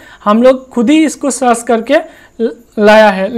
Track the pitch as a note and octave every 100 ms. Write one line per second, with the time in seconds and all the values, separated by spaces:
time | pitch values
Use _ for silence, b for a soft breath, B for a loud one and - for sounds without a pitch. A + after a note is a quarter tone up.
0 | B B G#3 A3 B3+ C4 - A#3+ A#3 D#4
1 | D4+ - C#4+ - B3 A#3 B3+ A3+ A3+ D4+
2 | E4 B B - A3+ A3+ _ - G#3 G#3+
3 | G#3+ F#3+ G3